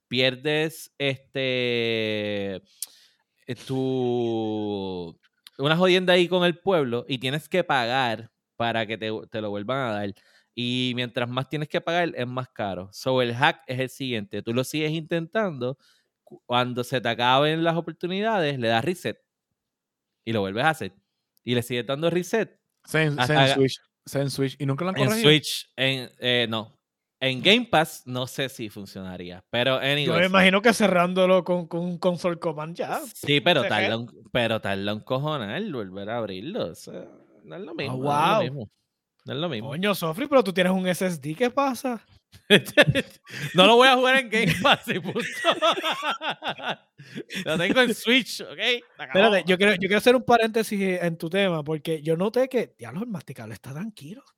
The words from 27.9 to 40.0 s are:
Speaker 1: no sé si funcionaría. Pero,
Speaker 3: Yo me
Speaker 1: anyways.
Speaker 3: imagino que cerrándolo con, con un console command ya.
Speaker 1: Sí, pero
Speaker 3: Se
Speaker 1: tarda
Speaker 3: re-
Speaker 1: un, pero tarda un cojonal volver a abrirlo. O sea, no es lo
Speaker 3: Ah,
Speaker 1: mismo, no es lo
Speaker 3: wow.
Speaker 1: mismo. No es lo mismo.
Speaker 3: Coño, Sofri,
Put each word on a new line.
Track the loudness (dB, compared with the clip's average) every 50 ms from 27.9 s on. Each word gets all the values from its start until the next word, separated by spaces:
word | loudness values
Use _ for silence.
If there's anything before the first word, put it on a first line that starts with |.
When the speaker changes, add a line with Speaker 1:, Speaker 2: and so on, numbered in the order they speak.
| -4 -12 -12
Speaker 1:
no | -8 -8 -6 -8
sé | -6 -6 -6 -6 -6
si | -6 -10 -12 -10
funcionaría. | -10 -14 -16 -14 -12 -12 -12 -10 -10 -12 -12 -14 -14 -18 -12 _
Pero, | -2 0 2 2 2
Speaker 3:
Yo | 2
me | 2 0
Speaker 1:
anyways. | 0 0 0 2 2 2 2
Speaker 3:
imagino | 4 6 6 6 6 4 6
que | 4 4 4
cerrándolo | 4 2 4 4 4 2 2 4 2 4 6 6 4
con, | 4 2 -2 -2 -2 -4
con | -6 -4
un | -4 -4 -4
console | 0 0 0 0 0 -2 -4 -4 -2
command | -4 -6 -6 -6 -8 -10 -8
ya. | -8 -6 -6 -6 -6 -6 -10 -14
Speaker 1:
Sí, | -8 0 2 2 4
pero | 4 4 4 4
Speaker 3:
Se | 2 2
Speaker 1:
tarda | 0 0 2 0
Speaker 3:
re- | -2
Speaker 1:
un, | -4 -6 -10 -16 -20 -14 -4
pero | 0 0 2 2 0 -2
tarda | -2 -2 -2 -2 -2 -4
un | -4 -6
cojonal | -4 -4 -4 -4 -2 -4 -4 -6 -6 -8 -8 -8 -8 -6
volver | -6 -8 -8 -8 -10 -10 -8 -6
a | -6 -4
abrirlo. | -6 -6 -8 -8 -10 -8 -6 -6 -6
O | -8 -8
sea, | -14 -16 -16 -16 -16 -16 -18 -20 -20 -20 _ _ _ -20
no | -16 -14
es | -14
lo | -14 -12
Speaker 3:
Ah, | -10
Speaker 1:
mismo, | -8 -6 -6 -6 -4
no | -2 0
es | 2 2 2 2
lo | 2
Speaker 3:
wow. | 2
Speaker 1:
mismo. | 0 -2 -6 -10 -12 -14 _ _ _ _ _ _ _ _ _ _ _
No | -8
es | -6 -4
lo | -4 -4
mismo. | -4 -6 -8 -8
Speaker 3:
Coño, | -6 -2 -2 0 0
Sofri, | 0